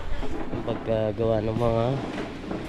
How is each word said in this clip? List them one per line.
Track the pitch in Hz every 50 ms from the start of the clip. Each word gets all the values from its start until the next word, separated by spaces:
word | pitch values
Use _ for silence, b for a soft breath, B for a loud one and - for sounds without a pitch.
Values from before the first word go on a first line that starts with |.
| - - - - - - - - - - -
Ang | 123 -
pagkagawa | 120 110 95 - 113 113 110 110 107 101 110 113 113 113 107 104
ng | 110 110 117
mga | 123 117 113 113 117 123 139 135 - - - - - - - - - - - - -